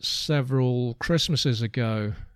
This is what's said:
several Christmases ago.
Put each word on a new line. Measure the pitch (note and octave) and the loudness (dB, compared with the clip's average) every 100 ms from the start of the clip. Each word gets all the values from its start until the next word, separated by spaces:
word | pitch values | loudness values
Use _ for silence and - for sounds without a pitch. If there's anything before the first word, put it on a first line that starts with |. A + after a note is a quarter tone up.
several | - - - D3 B2+ C3 B2+ B2 B2 A2+ | -6 -4 0 0 2 2 2 2 0 -2
Christmases | - E3+ - C#3+ C#3 A2+ | 0 2 2 0 2 0
ago. | A#2 C3 A2+ A2 G#2 - - | 0 -2 0 0 -2 -4 -12